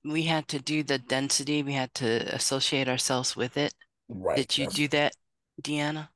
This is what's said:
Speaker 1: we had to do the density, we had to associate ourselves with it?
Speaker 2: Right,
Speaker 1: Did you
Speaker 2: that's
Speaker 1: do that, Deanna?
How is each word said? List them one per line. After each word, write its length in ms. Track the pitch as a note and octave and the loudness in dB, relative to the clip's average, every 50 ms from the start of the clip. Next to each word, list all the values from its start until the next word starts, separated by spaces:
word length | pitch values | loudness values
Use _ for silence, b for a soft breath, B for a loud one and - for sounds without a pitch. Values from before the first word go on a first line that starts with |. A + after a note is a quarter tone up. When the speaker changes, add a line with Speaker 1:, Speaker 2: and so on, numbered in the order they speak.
| - | -6
Speaker 1:
we 180 | D3+ D3+ D#3+ | -2 -2 0
had 260 | D#3+ E3 E3 D#3 D3 - | 2 2 2 0 0 -2
to 100 | D#3 C#3 | -6 -6
do 240 | B2 D3 D3+ D#3 | -4 -2 -2 -2
the 160 | D3 C3 C#3 C3+ | 2 0 0 0
density, 640 | B2 - C3 C3 C#3 C3 - - C#3 C3+ D3 D3 | 0 0 0 0 2 0 0 -2 0 0 0 0
we 100 | C#3 C#3 | 0 0
had 220 | C#3+ C3+ B2+ B2 _ | 0 -2 -2 -2 _
to 400 | - C3 A2+ A2+ A2+ G#2+ G2+ - | -2 0 2 2 2 0 -2 -2
associate 540 | A#2+ - - C3+ C3+ C3 - D3+ C3+ C3+ B2+ | -2 0 0 0 2 2 2 2 2 2 2
ourselves 480 | B2+ A#2+ - - C3 B2+ B2+ - - | 0 0 2 2 0 0 0 0 0
with 200 | A#2+ A#2 B2 - | 0 0 0 0
it? 160 | C#3+ D3 - - _ - _ _ _ _ - | 0 0 0 -2 _ -20 _ _ _ _ -12
Speaker 2:
Right, 280 | A#2 F#2 F#2 F3 D#3 | -10 -4 -2 0 0
Speaker 1:
Did 220 | C#3 B2+ - - - | 0 0 0 0 -2
you 60 | F3+ | 0
Speaker 2:
that's 80 | - - | -2 0
Speaker 1:
do 140 | D3 D3 C#3 | 0 0 2
that, 260 | D3+ D3 D3 - - _ _ _ _ _ _ _ _ - | 2 2 2 2 0 _ _ _ _ _ _ _ _ -12
Deanna? 460 | - C#3 D3+ D3 D3 D3 D#3 D#3 D3+ - _ | -6 -4 -2 -2 -2 -2 -2 -6 -10 -12 _